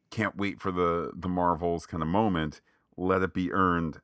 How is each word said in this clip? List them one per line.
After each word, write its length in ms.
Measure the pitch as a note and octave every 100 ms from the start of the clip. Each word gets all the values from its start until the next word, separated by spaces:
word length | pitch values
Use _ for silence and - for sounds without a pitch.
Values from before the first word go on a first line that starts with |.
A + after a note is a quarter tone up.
| _
can't 260 | - G2+ F2
wait 240 | G2+ -
for 100 | G2
the, 420 | F2+ F2 E2+ D2+
the 140 | - F2+
Marvels 580 | F2+ F2 E2 F2 E2+ -
kind 160 | -
of 60 | D#2
moment, 520 | G2 A2 F2 D#2 - _ _ _ -
let 260 | F2+ F#2
it 120 | F#2
be 180 | F#2 F2+
earned 480 | F#2+ F#2 F2 D#2+ -